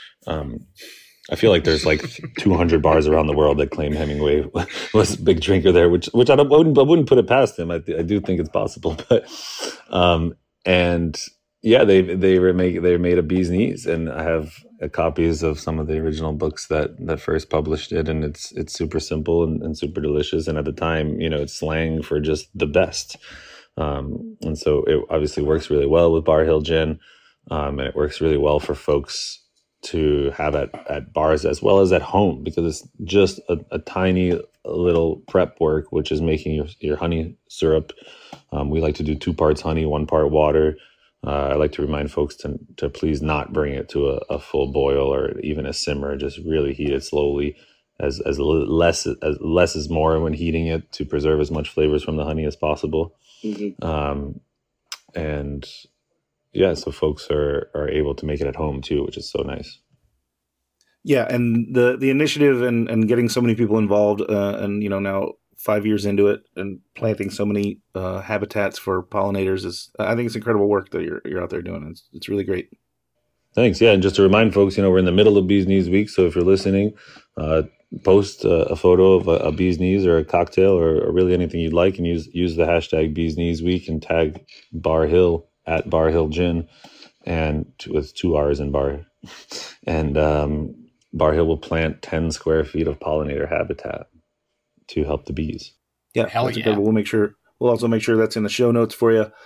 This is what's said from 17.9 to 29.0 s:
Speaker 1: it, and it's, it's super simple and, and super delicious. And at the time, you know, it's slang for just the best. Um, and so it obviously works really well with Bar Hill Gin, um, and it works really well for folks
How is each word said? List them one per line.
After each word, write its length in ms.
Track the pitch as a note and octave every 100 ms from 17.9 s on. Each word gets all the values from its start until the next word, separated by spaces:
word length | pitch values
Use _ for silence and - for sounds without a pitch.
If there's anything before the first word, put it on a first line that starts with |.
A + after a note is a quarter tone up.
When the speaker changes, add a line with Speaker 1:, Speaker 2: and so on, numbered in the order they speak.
Speaker 1:
it, 160 | E2+ D#2+
and 160 | D#2 D2
it's, 260 | - -
it's 220 | D2+ D#2
super 260 | - E2 E2
simple 460 | - D#2 D#2+ E2+ E2
and, 160 | D#2
and 140 | D#2 D#2
super 240 | D2 D#2
delicious. 440 | D2 D2 D2 E2 D#2+
And 80 | D2+
at 80 | D2
the 80 |
time, 480 | D#2 E2 D#2+ D2+ D#2
you 80 | D#2+
know, 80 | D2+
it's 160 | C#2
slang 480 | - D#2+ D#2+ D#2+ D#2
for 180 | - D2
just 300 | D2+ D#2 -
the 120 | - D2+
best. 480 | E2+ F2+ - - - - - - - _ -
Um, 580 | D2+ C#2 C2+ D2 A3+ G#3+
and 160 | D#2+ D2+
so 260 | D#2 D2
it 220 | - D#2 -
obviously 320 | D#2+ D2 D2+
works 280 | D2 D#2 -
really 160 | D2 C#2
well 240 | E2 E2+
with 140 | E2 D#2+
Bar 180 | D#2
Hill 160 | D#2+ D#2
Gin, 380 | D2+ D#2+ D#2 D#2 _ _ _ _ _
um, 300 | D#2 C#2+ C#2+
and 80 | C2+
it 80 | D2
works 240 | D2 -
really 180 | D#2+ C#2+
well 220 | D2 D2
for 160 | - C#2+
folks 640 | - D2